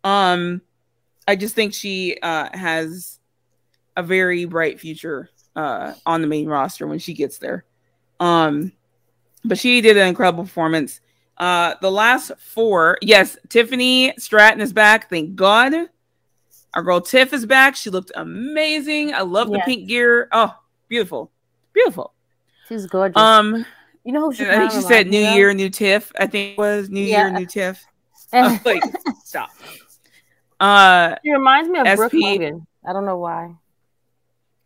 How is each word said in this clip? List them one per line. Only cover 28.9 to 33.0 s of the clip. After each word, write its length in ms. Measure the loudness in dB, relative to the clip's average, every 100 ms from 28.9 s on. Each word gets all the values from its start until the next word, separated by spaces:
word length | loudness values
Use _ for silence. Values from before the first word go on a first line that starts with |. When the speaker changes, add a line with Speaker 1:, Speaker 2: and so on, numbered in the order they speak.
| -6 -10 -12
Speaker 1:
"Stop." 260 | -12 -12 -12 _ -20 -20 _ _ _ _ _ _ _ 0
Uh, 560 | 6 8 8 8 4 -2
Speaker 2:
She 60 | -2
reminds 360 | 2 4 2 2
me 80 | 0
of 160 | 2 2
Brooke 160 | 2
Speaker 1:
S 40 | 0
P. 40 |
Speaker 2:
Hogan. 440 | 0 -2 -4 -8 -18 _ -10
I 60 |
don't 120 | -6